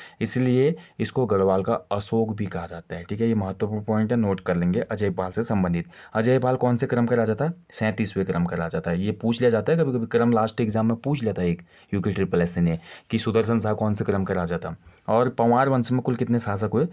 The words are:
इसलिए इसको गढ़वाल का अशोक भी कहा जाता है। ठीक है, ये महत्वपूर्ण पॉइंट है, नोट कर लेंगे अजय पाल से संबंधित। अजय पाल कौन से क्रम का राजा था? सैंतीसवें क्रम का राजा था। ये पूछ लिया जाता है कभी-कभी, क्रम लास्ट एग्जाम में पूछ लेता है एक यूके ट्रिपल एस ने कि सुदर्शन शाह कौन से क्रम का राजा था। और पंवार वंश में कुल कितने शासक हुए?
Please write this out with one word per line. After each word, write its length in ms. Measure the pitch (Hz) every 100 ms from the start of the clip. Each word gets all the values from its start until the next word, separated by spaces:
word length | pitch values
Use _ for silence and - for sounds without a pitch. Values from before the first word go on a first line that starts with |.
| - -
इसलिए 540 | 110 127 127 127 139 165 - -
इसको 260 | 110 - 117
गढ़वाल 380 | 101 95 95
का 100 | 98
अशोक 640 | 117 - 101 104 113 110 104
भी 100 | 98
कहा 200 | 85 85
जाता 300 | 85 - 87
है। 80 |
ठीक 180 | 85 104
है, 60 | 117
ये 80 | 107
महत्वपूर्ण 480 | 95 95 104 107
पॉइंट 280 | 104 107 110
है, 60 | 120
नोट 220 | 107 95
कर 160 | - 87
लेंगे 240 | 87 95
अजय 280 | - 101 101
पाल 220 | 90 92
से 120 | 101
संबंधित। 420 | 117 104 90 85 - - -
अजय 260 | 110 113 131
पाल 120 | 127 127
कौन 220 | 123 120
से 100 | 131
क्रम 180 | 120 120
का 100 | 120
राजा 200 | 110 107
था? 180 | 151 170 -
सैंतीसवें 540 | - 110 107 104 98 95
क्रम 200 | 85 85
का 100 | 85
राजा 240 | 82 82
था। 120 | 92
ये 200 | 85 101
पूछ 300 | 107 113 117
लिया 80 | 123
जाता 220 | 110 104
है 80 | 170
कभी-कभी, 260 | 143 123 110
क्रम 260 | 120 120
लास्ट 300 | 113 110 -
एग्जाम 240 | 110 110 113
में 100 | 117
पूछ 280 | 135 143
लेता 180 | 110 90
है 80 | 90
एक 120 | 85 - - -
यूके 180 | 101 92
ट्रिपल 300 | 95 92 90
एस 160 | 87 87
ने 220 | 85 82 - - _
कि 80 | 113
सुदर्शन 420 | 120 110 107 117
शाह 140 | 107
कौन 200 | 107 107
से 100 | 104
क्रम 200 | - 101
का 100 | 95
राजा 240 | 95 85 85
था। 180 | 82 82 - - -
और 220 | 110 123
पंवार 400 | 120 117 120 135
वंश 220 | 135 117
में 100 | 127
कुल 140 | 123 120
कितने 240 | 117 120
शासक 300 | 110 101 107
हुए? 140 | 110 175